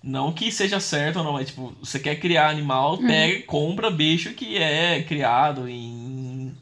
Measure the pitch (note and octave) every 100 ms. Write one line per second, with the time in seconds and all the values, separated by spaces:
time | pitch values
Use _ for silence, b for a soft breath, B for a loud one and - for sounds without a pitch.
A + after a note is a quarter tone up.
0 | C3+ C3+ C#3+ E3 A3+ A3 G3 G3 - D3
1 | D3 E3+ D#3 C#3+ C3 - B2+ G#2+ - C3+
2 | C#3 D3 F3 E3 D3+ D3+ D3 C3 C#3 F#3
3 | B3 D#3 D#3+ F#3+ - D3 D3+ G3 A3+ E3
4 | D#3 E3 - - A3 G#3 D#3+ D3+ F3 D#3
5 | - D3 B2+ B2 D3 C3+ B2 A#2+ A#2 A#2
6 | B2 C3 B2+ C3 C3 -